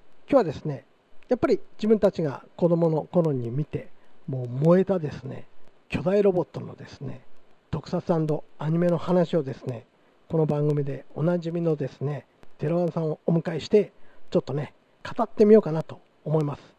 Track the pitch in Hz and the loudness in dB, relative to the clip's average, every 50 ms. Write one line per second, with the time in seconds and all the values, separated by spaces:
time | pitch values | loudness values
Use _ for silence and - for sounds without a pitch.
0 | - - - - - - 285 262 202 156 - - - 156 139 127 - - _ _ | -16 -18 -20 -18 -2 2 2 4 4 2 -2 -6 -6 -8 -8 -8 -12 -18 _ _
1 | _ _ - - - - 262 240 - 269 202 - - - - - - 214 226 196 | _ _ -16 -16 -4 -4 0 0 2 2 2 0 -2 -6 -8 -4 2 2 4 4
2 | 220 190 - - 160 139 - - - - - - 180 165 170 165 170 160 160 151 | 4 2 2 0 -2 -4 -4 -8 -12 -18 -4 0 2 2 4 4 2 2 2 0
3 | - - - 180 165 156 139 127 117 117 120 143 151 - - - - - - - | -2 0 2 2 2 2 0 -2 -4 -4 -4 -4 -4 -4 -6 -10 -10 -12 -16 -18
4 | - - - - - - 135 131 127 120 123 135 147 165 175 190 185 190 190 180 | -18 -18 -18 -14 -10 -8 -6 -6 -6 -6 -4 2 4 6 6 6 4 2 0 -2
5 | 156 139 - - - 131 117 - - - - - - - - - _ - - - | -4 -6 -8 -10 -10 -12 -10 -12 -12 -12 -12 -12 -12 -12 -16 -20 _ -6 -6 -2
6 | 135 180 196 208 202 202 180 180 156 - - - 117 170 - - 123 - - - | 0 2 2 4 4 4 2 2 -2 -4 -6 -10 -12 -12 -12 -16 -18 -18 -16 -12
7 | 139 127 123 - - - - - - - - - _ _ - 156 - - 185 170 | -10 -10 -10 -10 -12 -14 -14 -14 -16 -18 -20 -20 _ _ -8 -8 -4 -4 -4 -2
8 | - - 175 160 156 151 147 - - - - - 147 151 160 170 180 175 170 151 | 0 0 2 2 2 0 -2 -4 -6 -10 -12 -6 -4 -2 0 2 2 2 2 0
9 | - - - 185 170 - - 165 139 131 - - - 131 123 113 - _ _ _ | 0 2 2 2 2 2 0 -2 -2 -2 -8 -8 -8 -8 -8 -8 -12 _ _ _
10 | _ _ _ _ _ - - 160 156 147 147 147 147 151 147 147 139 139 135 131 | _ _ _ _ _ -2 0 2 2 2 2 0 0 0 0 0 -2 -4 -6 -8
11 | - - - - 151 170 175 175 165 165 165 175 170 165 156 143 139 127 - - | -12 -10 -6 -2 0 0 0 0 -2 -4 -4 -2 0 0 0 0 -4 -6 -6 -6
12 | 135 143 147 131 - _ _ _ - - - - 151 151 170 175 180 165 - 170 | -6 -6 -6 -8 -10 _ _ _ -18 -16 -10 -6 -2 -2 0 0 0 0 -2 -2
13 | 160 156 156 - _ - 170 165 - 180 165 - - - - 208 196 - - - | -2 -2 -4 -2 _ 0 0 2 0 -2 -6 -6 0 4 4 4 4 2 -4 -14
14 | - - - - - - - 175 - - 135 147 143 - - _ _ _ _ _ | -18 -16 -12 -12 -6 -2 0 0 0 0 -4 -6 -6 -8 -12 _ _ _ _ _
15 | - - - - 226 - - - 214 208 220 214 - 156 156 160 - - - - | -14 -8 -4 -4 -4 -2 2 4 8 8 8 8 8 4 -2 -4 -6 -8 -12 -18
16 | - _ _ _ - 151 151 156 151 143 135 - - - _ | -18 _ _ _ -4 0 0 0 0 -2 -4 -8 -14 -20 _